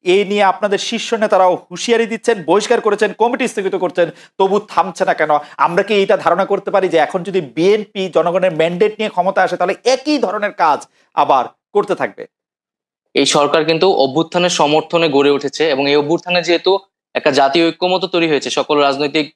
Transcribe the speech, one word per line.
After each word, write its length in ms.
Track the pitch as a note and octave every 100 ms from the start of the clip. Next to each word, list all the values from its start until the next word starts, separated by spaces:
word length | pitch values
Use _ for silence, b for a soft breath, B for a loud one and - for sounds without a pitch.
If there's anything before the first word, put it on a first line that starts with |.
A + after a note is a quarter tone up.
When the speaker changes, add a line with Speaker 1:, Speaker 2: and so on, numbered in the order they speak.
Speaker 1:
এই 220 | F3+ F#3+
নিয়ে 180 | F#3+ G#3
আপনাদের 360 | G3 F#3+ G#3 G3
শীর্ষ 360 | - A3+ -
নেতারাও 400 | A3 G#3 F#3+ F#3
হুঁশিয়ারি 520 | E3+ - F3+ - A3+ A3+
দিচ্ছেন, 360 | A3 - A3 D3+
বহিষ্কার 340 | F#3+ G#3 A#3
করেছেন, 320 | A3 G3+ G#3
কমিটি 360 | - A3+ B3+ B3
স্থগিত 260 | - F#3+
করছেন, 360 | F#3 F3+ F3+ E3 B B -
তবু 200 | G3 G3+
থামছে 460 | G3+ - F#3 E3+
না 100 | F#3
কেন? 160 | D#3+ D3+ D3 B -
আমরা 260 | D#3 F3
কি 120 | G3
এইটা 220 | G#3 G3 F#3+
ধারণা 280 | D#3+ F3
করতে 260 | F#3+ G3+ -
পারি 180 | G3 F#3
যে 100 | D#3+
এখন 240 | D3 F#3+
যদি 180 | F3 F3+
বিএনপি 720 | C#3 C3+ F#3 G#3+ G#3 G3+ F#3+
জনগণের 380 | D#3+ E3+ F3+ F#3
ম্যান্ডেট 460 | D#3 E3 F3 G#3 G#3+
নিয়ে 120 | F#3
ক্ষমতা 320 | - F3+ F#3+
আসে, 140 | F3+ F3
তাহলে 180 | F3+ F#3+
একই 340 | A#3+ B3+ D4+ D4
ধরনের 340 | G#3 G#3 G#3
কাজ 340 | - E3 C#3 - _ _
আবার 300 | - D3 C3+ A#2 - _
করতে 220 | G3+ -
থাকবে? 320 | D#3+ A#2+ G#2+ A2 _ _ _ _ _ _ _ _
Speaker 2:
এই 120 | C3+ C#3
সরকার 380 | D#3 C#3+ E3
কিন্তু 280 | D#3 D#3+ F#3
অভ্যুত্থানের 580 | - C3+ C3+ D#3+ F3+ F3
সমর্থনে 580 | F3 D3 D3+ D3 E3+ E3
গড়ে 220 | C#3 C#3+
উঠেছে 400 | C#3 C#3 - D#3
এবং 180 | C3+ C#3+
এই 80 | D3
অভ্যুত্থানে 460 | D3 E3+ F3+ F3
যেহেতু 360 | D#3+ E3 F#3 F#3+ - _ _
একটা 160 | B2 D#3
জাতীয় 380 | C3+ C#3 D#3+ E3
ঐক্যমত 360 | D#3+ F3+ F#3
তৈরি 240 | F#3 F3 E3
হয়েছে, 220 | C#3+ C3
সকল 280 | D3 C3 D3
রাজনৈতিক 540 | C#3+ C3+ D3 D3+ C#3+